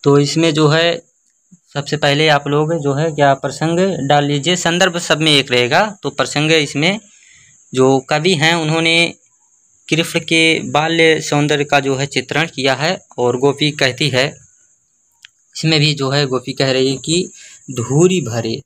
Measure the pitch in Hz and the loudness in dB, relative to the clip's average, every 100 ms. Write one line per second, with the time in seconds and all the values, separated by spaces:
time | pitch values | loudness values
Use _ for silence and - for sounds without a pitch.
0 | 147 143 143 156 165 151 156 156 170 - | 4 2 2 0 0 2 2 2 0 -2
1 | _ _ _ _ _ _ _ 143 139 147 | _ _ _ _ _ _ _ -10 -6 -2
2 | 147 143 156 147 143 143 156 170 143 139 | 0 2 4 2 2 -2 0 -2 -2 -2
3 | 165 147 143 139 139 127 160 170 190 165 | -2 2 2 2 -2 -4 -2 0 0 -2
4 | 135 147 143 147 139 175 175 170 185 175 | 0 2 2 -2 -2 -2 0 0 0 -2
5 | - 156 160 147 127 123 123 156 208 - | -2 0 4 2 2 0 2 2 0 -4
6 | 143 - 123 147 151 160 147 139 160 208 | -10 -4 -4 -2 0 0 0 -2 -2 -4
7 | _ _ _ - _ _ _ 127 131 135 | _ _ _ -20 _ _ _ 0 2 2
8 | - 151 160 175 156 170 156 160 165 165 | 0 -2 0 2 2 2 0 0 0 2
9 | 170 - _ _ _ _ _ _ - 156 | 0 -2 _ _ _ _ _ _ -6 -4
10 | 165 170 160 165 160 160 123 135 156 165 | -2 -4 -2 2 2 0 0 -2 0 2
11 | 160 156 151 147 147 147 143 143 135 131 | 2 2 0 -2 0 0 0 0 0 -4
12 | 139 - 123 143 165 - 131 127 156 190 | -2 -6 -4 -4 -4 -2 -2 0 -2 -4
13 | _ - 123 123 139 139 151 151 135 123 | _ -4 -2 2 0 0 -2 0 -2 0
14 | 151 127 131 - - _ _ _ _ _ | -2 0 -2 -4 -20 _ _ _ _ _
15 | _ _ - _ _ - 160 160 151 143 | _ _ -20 _ _ -6 0 2 0 0
16 | 135 139 143 127 123 135 135 131 131 135 | -2 -2 -2 -4 -6 -4 -2 0 0 -2
17 | 135 165 - - - - - 127 113 139 | -2 -4 -4 -10 -20 -20 -14 -8 -2 2
18 | 185 185 123 117 113 117 | 4 2 -2 -4 -4 -6